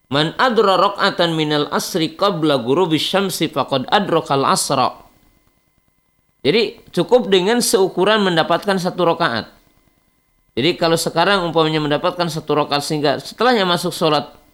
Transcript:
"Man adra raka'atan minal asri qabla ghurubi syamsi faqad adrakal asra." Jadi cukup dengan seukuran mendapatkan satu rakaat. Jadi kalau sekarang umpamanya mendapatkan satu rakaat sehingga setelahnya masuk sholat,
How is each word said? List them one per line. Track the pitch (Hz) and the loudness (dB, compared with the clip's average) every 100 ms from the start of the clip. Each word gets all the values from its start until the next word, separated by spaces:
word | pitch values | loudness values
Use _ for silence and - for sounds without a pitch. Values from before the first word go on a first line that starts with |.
| _ | _
"Man | 139 160 - | -2 -2 0
adra | 254 220 202 180 | 0 2 4 4
raka'atan | 196 202 196 - 170 | 2 0 -2 0 0
minal | 160 151 151 147 | 0 0 0 -2
asri | 147 - 180 160 - | -4 -4 -2 -4 -2
qabla | 202 165 156 139 | -2 0 0 0
ghurubi | 117 147 185 151 | 0 0 2 0
syamsi | - 196 196 - 160 | 0 -2 -2 -4 -4
faqad | 147 127 135 123 | -4 -4 -4 0
adrakal | 214 196 151 - 139 | 0 0 -2 0 0
asra." | 131 185 - 135 120 - - _ _ _ _ _ _ _ _ _ _ _ _ _ | 0 0 0 0 0 -4 -18 _ _ _ _ _ _ _ _ _ _ _ _ _
Jadi | 131 208 214 - - | 0 0 0 -6 -8
cukup | - 165 247 196 | -4 2 2 4
dengan | 190 185 240 | 2 2 0
seukuran | - 214 185 - 190 220 190 | 2 2 2 2 2 2 2
mendapatkan | 165 156 170 208 190 | 2 0 0 0 -2
satu | 175 175 170 165 | -2 0 0 2
rakaat. | 165 113 - - _ _ _ _ _ _ _ _ _ - | 0 -2 -6 -14 _ _ _ _ _ _ _ _ _ -2
Jadi | 147 175 | -2 0
kalau | 165 165 | 0 0
sekarang | 165 156 180 202 170 | 0 0 2 0 0
umpamanya | 160 156 156 | 0 0 0
mendapatkan | 151 147 180 175 170 | 0 0 -2 -2 -4
satu | 156 - 147 131 | -4 -2 -2 0
rakaat | 143 | -2
sehingga | - 156 151 147 | -2 -2 0 -2
setelahnya | - - 240 233 | -6 -2 2 2
masuk | 185 175 175 | 2 0 -4
sholat, | - 160 151 - - _ | -2 0 0 -2 -14 _